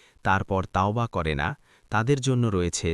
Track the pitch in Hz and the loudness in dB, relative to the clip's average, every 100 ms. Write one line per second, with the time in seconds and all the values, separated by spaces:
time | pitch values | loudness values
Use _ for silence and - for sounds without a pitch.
0 | _ _ 101 95 - 95 92 92 101 113 | _ _ 0 0 0 -2 -2 0 0 0
1 | 117 92 80 71 82 147 _ _ - 107 | -2 -2 -2 -2 -2 -6 _ _ -4 -2
2 | 117 139 127 123 117 95 85 - 87 | 2 0 2 2 2 2 0 -2 -2